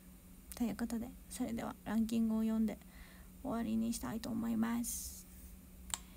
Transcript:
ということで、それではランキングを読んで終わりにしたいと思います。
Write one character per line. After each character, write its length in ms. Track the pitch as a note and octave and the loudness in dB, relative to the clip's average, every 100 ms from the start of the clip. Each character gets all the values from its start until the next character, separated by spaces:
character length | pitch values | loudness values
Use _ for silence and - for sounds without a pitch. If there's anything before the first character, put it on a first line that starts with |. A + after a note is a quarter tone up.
| - - - - - - | -18 -18 -18 -16 -8 0
と 80 | |
い 60 | A#3 | 0
う 60 | G3+ | 2
こ 100 | A#3 | 0
と 140 | A#3 | 0
で、 100 | - - - | -2 -8 -8
そ 160 | - | -4
れ 100 | A#3+ | -2
で 100 | A3+ | 0
は 120 | A3 - G3 | -2 -4 2
ラ 100 | A3 | 4
ン 100 | A3 | 6
キ 140 | A#3 | 6
ン 80 | A3+ | 6
グ 80 | A3 | 6
を 60 | |
読 180 | A3 A3 | 6 6
ん 80 | G#3+ | 4
で 100 | - - - - - - - | 2 -8 -14 -14 -16 -16 -8
終 80 | - | -2
わ 140 | A3+ | 0
り 140 | A3+ A2+ | 2 4
に 160 | A2+ | 2
し 40 | - | 0
た 160 | - | -2
い 60 | B2 | -2
と 100 | A3+ | -2
思 180 | A3+ A3+ | 0 2
い 100 | A3+ | 4
ま 260 | A3+ A#3 | 4 2
す。 400 | A#3 - - - - - - - - - - - - | 0 -4 -6 -10 -14 -14 -14 -14 -16 -14 -6 -6 -6